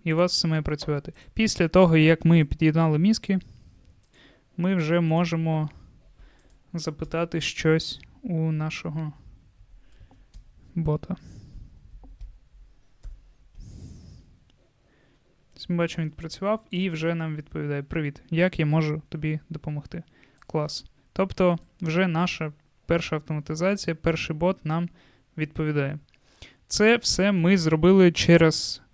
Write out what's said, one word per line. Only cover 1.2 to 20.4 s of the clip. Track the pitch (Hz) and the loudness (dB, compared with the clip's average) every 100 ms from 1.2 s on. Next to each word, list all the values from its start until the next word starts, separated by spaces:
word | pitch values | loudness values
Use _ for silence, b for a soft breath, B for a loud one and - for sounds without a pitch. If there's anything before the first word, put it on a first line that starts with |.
| b | b
Після | - 220 - 165 | -2 -2 0 2
того, | 185 185 160 | 6 6 6
як | 156 165 165 | 6 6 6
ми | 165 151 | 6 4
під'єднали | - 156 160 160 151 | 2 2 4 2 2
мізки, | 190 220 - 190 - - - - _ _ _ b b b b - | 2 0 0 -2 -4 -20 -20 -20 _ _ _ b b b b -6
ми | 180 190 | -2 -2
вже | 156 170 | 0 0
можемо | 165 160 170 165 160 156 151 - - - - _ b b b b _ | 2 2 0 -2 -2 -2 -4 -8 -20 -20 -20 _ b b b b _
запитати | 170 160 147 160 165 170 160 | -10 -10 -8 -8 -6 -4 -4
щось | - - 156 160 - - - - | -6 -2 2 2 0 -12 -18 -16
у | 247 165 160 | -6 -4 -2
нашого | 156 156 - 165 156 156 - - - _ _ - - b b b b b b - - - 170 | -2 -4 -8 -10 -8 -10 -12 -20 -20 _ _ -20 -20 b b b b b b -20 -20 -12 -6
бота. | 156 151 - - B B B B B B B - - - - - _ - - _ _ _ - - - _ - - B B B B B B B B _ _ _ _ _ _ _ _ _ _ _ - | -2 -4 -4 -12 B B B B B B B -20 -20 -20 -20 -20 _ -20 -20 _ _ _ -18 -18 -20 _ -20 -20 B B B B B B B B _ _ _ _ _ _ _ _ _ _ _ -20
Ось | - | -6
ми | 175 | -2
бачимо, | 165 - 156 | -2 -2 -6
він | |
працював | - 165 - 196 220 _ | -8 -14 -8 -4 -4 _
і | 180 190 | -4 -4
вже | 160 160 165 | -2 -4 -4
нам | 160 156 | -6 -8
відповідає: | 151 160 147 143 | -10 -8 -6 -6
"Привіт, | 143 165 147 143 - | -6 -6 -6 -8 -6
як | 165 180 - | 0 0 0
я | 151 | 0
можу | 156 156 156 - | 2 0 -4 -8
тобі | 156 156 156 - | -8 -6 -6 -8
допомогти?" | 156 156 147 - 170 - b b | -12 -10 -10 -10 -16 -16 b b
Клас. | b | b